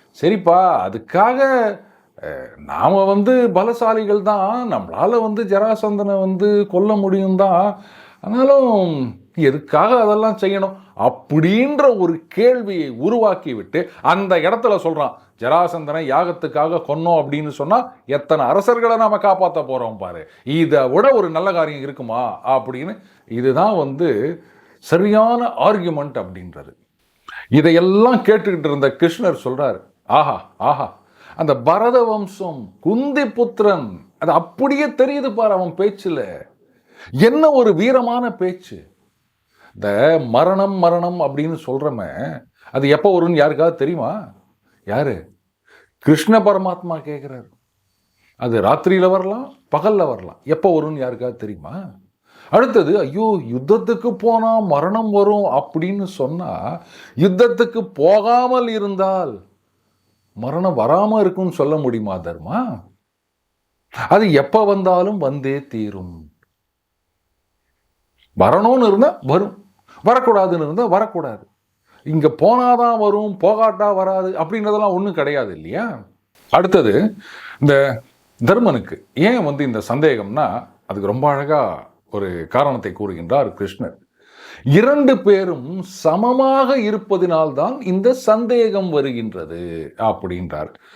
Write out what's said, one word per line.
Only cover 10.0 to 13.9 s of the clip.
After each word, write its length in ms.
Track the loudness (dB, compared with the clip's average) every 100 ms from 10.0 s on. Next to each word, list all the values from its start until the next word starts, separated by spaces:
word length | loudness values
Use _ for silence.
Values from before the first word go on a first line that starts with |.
அதெல்லாம் 360 | 2 2 0 0
செய்யணும்?" 400 | -2 -2 -4 -6 -16 -2
அப்படின்ற 1000 | -2 -2 -2 0 2 2 2 2 2 4
ஒரு 260 | 0 -2 -6
கேள்வியை 600 | 2 2 2 -2 -6 -6
உருவாக்கி 640 | -4 -2 2 0 0 -6
விட்டு 360 | -10 -6 -6 -6